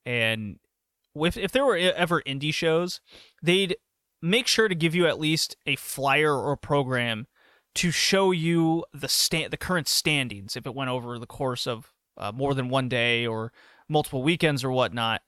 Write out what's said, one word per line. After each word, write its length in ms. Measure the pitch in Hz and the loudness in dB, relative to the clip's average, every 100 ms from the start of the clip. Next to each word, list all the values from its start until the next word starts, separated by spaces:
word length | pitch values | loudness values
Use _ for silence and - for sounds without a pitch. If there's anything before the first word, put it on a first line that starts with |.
| - | -6
And 540 | 120 113 110 104 - _ _ _ _ _ - | 0 0 0 -6 -12 _ _ _ _ _ -2
if, 200 | 165 226 | -2 0
if 140 | 190 | -2
there 140 | 254 | 2
were 120 | 277 190 | 2 4
e-, 100 | 180 | 2
ever 360 | - 170 165 | 2 2 0
indie 320 | - 139 147 | -2 -4 -4
shows, 460 | 151 165 160 180 - _ - - _ | 0 2 2 0 -6 _ -20 -20 _
they'd 320 | 156 180 190 180 _ _ _ _ | 2 2 2 -4 _ _ _ _
make 260 | 165 214 254 | 0 0 2
sure 220 | - 220 | 2 2
to 60 | 170 | 2
give 180 | 165 | 0
you 140 | 165 170 | 4 2
at 100 | 143 | 2
least 380 | 156 156 - - - | 0 0 -2 -6 -6
a 80 | |
flyer 580 | 135 - - 135 139 156 | -6 -6 -2 2 4 4
or 240 | 139 113 139 | 2 0 -4
program 720 | - 143 127 127 120 110 131 _ _ _ _ | 0 0 2 0 -2 -4 -8 _ _ _ _
to 160 | - 175 | -4 0
show 400 | - - 190 196 | 2 2 4 4
you 540 | 185 160 170 160 165 - | 2 2 2 4 2 -2
the 160 | 143 135 | -10 -2
sta-, 400 | - - 165 156 | 0 2 0 -2
the 80 | - | -6
current 320 | - 185 147 | -2 -2 0
standings 640 | - - 147 127 104 98 - | 0 2 0 -2 -6 -10 -10
if 80 | 123 | -8
it 80 | 127 | -6
went 140 | 131 | -4
over 280 | 127 120 120 | -4 -6 -10
the 80 | 117 | -12
course 400 | - 135 123 - | -6 -4 -2 -4
of, 260 | 113 - _ _ - | -6 -10 _ _ -12
uh, 120 | 104 | -8
more 240 | 113 139 | -4 -2
than 140 | 135 127 | 0 0
one 200 | 131 127 | 0 0
day 380 | 120 120 117 117 | 0 2 2 0
or 260 | 113 113 _ - _ - | -2 -6 _ -20 _ -2
multiple 340 | 151 147 135 | 0 0 0
weekends 400 | 135 170 165 143 | 0 2 2 0
or 80 | 135 | 0
whatnot. 520 | 127 117 117 113 110 | 0 0 0 -2 -2